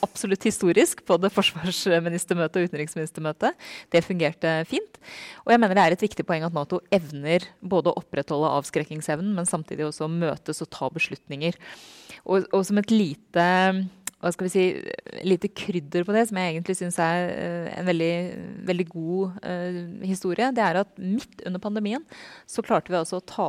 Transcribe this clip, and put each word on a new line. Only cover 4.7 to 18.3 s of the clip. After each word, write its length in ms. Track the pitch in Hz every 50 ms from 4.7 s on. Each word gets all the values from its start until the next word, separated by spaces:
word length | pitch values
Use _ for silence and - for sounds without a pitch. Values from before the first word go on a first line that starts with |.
| 254 359 440 - - - - - - - - - - - -
Og 60 | -
jeg 80 | 233 233
mener 160 | 226 190 185
det 80 | 202 175
er 60 | 160
et 180 | 180 - 220 202
viktig 160 | - - -
poeng 180 | - 170 156 160
at 80 | 170 165
nato 260 | 151 143 - 180 175 - _
evner 540 | 202 185 160 143 151 139 143 156 170 180 - - - _ -
både 300 | 180 196 165 151 175 -
å 40 | -
opprettholde 480 | - _ - 143 143 - 156 143 156 151
avskrekkingsevnen, 840 | 135 143 139 - - 160 151 - 156 156 151 - 151 156 190 208 202
men 100 | 175 175
samtidig 400 | - 185 160 156 - - 147 151
også 220 | 151 147 - 156
å 20 | 156
møtes 540 | 165 170 170 151 143 - - 156 156 - 156
og 60 | -
ta 180 | - - 139 131
beslutninger. 640 | - 160 - - 135 - _ - 143 139 156 170 - - - - - - - - - - - - - - -
Og, 220 | - 185 190 185 -
og 140 | - 196 185
som 140 | 196 208 208
et 100 | 208 -
lite, 960 | 226 214 196 143 147 - _ _ - 170 170 180 185 185 185 190 190 190 190 185 - - _ - - _
hva 140 | - 180 170
skal 160 | - 185 180
vi 0 |
si, 140 | - 190 185 185 - - - - - - - - - - -
lite 240 | 190 185 170 -
krydder 560 | 202 - - - - 180 175 143 143 - 175 175
på 80 | 208
det, 160 | 208 220 233
som 100 | 226 202
jeg 180 | 185 185 170 160
egentlig 200 | 165 175 - 185
synes 220 | - 180 175 - -
er, 300 | 165 165 170 175 175 175
eh, 500 | - - 175 175 170 170 165 - - -
en 60 | 175
veldig, 800 | 185 170 165 165 165 170 175 180 180